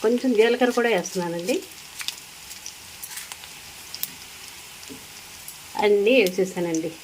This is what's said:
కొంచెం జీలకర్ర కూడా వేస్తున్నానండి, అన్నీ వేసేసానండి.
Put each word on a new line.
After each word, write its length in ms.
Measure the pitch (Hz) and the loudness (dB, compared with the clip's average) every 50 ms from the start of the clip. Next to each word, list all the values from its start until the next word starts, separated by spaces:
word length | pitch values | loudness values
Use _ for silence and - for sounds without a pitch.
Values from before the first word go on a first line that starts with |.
| - | 4
కొంచెం 260 | 220 240 247 - 262 247 208 | 4 4 4 4 4 6 8
జీలకర్ర 320 | 220 233 240 247 254 240 240 247 | 8 8 8 6 4 4 4 4
కూడా 120 | 233 233 226 | 4 4 4
వేస్తున్నానండి, 640 | 180 175 - - 185 175 170 170 170 175 190 269 370 - - - - - - - - - - - - - - - - - - - - - - - - - - - - - - - - - - - - - - - - - - - - - - - - - - - - - - - - - - - - - - - - - - - - - - - - - - - - - - - - - - - - - | 4 2 0 -2 -2 -2 0 -2 -2 0 0 0 0 -2 -6 -14 -16 -16 -16 -12 -8 -8 -8 -8 -8 -16 -18 -18 -18 -16 -14 -14 -14 -14 -14 -14 -14 -16 -16 -14 -14 -14 -12 -10 -12 -12 -12 -12 -14 -14 -16 -16 -16 -16 -16 -16 -16 -16 -14 -10 -10 -10 -10 -10 -14 -16 -16 -14 -14 -14 -14 -14 -14 -16 -16 -16 -16 -14 -14 -14 -14 -14 -16 -16 -16 -16 -16 -16 -14 -14 -14 -14 -14 -16 -12 -4 2 4
అన్నీ 280 | 208 208 202 202 214 254 262 | 6 6 6 6 6 8 8
వేసేసానండి. 720 | 214 180 185 - 185 185 - 180 175 170 165 160 160 - 165 - | 6 6 4 2 0 0 0 -2 -2 0 0 0 -2 -2 -6 -8